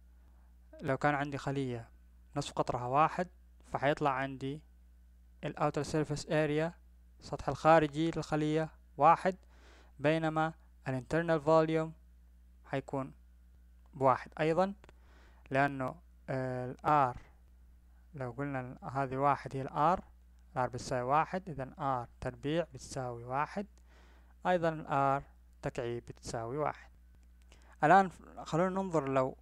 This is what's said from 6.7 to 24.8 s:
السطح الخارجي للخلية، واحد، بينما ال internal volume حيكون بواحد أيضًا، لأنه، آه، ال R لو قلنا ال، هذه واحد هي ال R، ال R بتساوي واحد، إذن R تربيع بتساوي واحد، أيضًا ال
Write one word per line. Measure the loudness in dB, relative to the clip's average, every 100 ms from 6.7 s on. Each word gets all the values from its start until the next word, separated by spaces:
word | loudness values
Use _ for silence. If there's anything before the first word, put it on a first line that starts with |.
| -6 -20 -20 -20 -20
السطح | -12 -8 -6
الخارجي | 2 8 8 6 0 -2 -2
للخلية، | -2 -2 0 0 -2 -8 -12 4
واحد، | 6 6 2 -4 -12 -20 -20 -20 -20 -2
بينما | 2 2 0 0 -2 -4 -20 -12 -6
ال | -6
internal | -2 -2 2 2
volume | 6 6 6 0 -2 -8 -20 -20 -20 -20 -20 -20 -8
حيكون | -8 -6 -8 -8 -12 -20 -20 -20 -20 -20 -20 -14
بواحد | 2 4 4 0 -2
أيضًا، | 0 2 0 -2 -18 -20 -20 -20 -20 -20 -2
لأنه، | 2 2 0 -6 -8 -18 -18 -8
آه، | -6 -4 -6 -8 -4
ال | 2 4 4
R | 0 -16 -20 -20 -20 -20 -20 -20 -20 -18
لو | -10 -8
قلنا | -8 -8 -6
ال، | -8 -12 -8
هذه | -4 -4 0
واحد | 0 0 -4 -8
هي |
ال | -6
R، | 0 0 0 -4 -20 -20 -20 -10 -4
ال | -4
R |
بتساوي | -4 -6 -4
واحد، | 0 0 0 -4 -8
إذن | -10 -10 -6 -4 -2
R | -6 -8
تربيع | -10 -6 -4 -2 -4
بتساوي | -8 -12 -8 -8 -8
واحد، | -6 -4 -4 -6 -10 -14 -20 -20 -20 -20 -20 -6 0
أيضًا | 2 2
ال | -2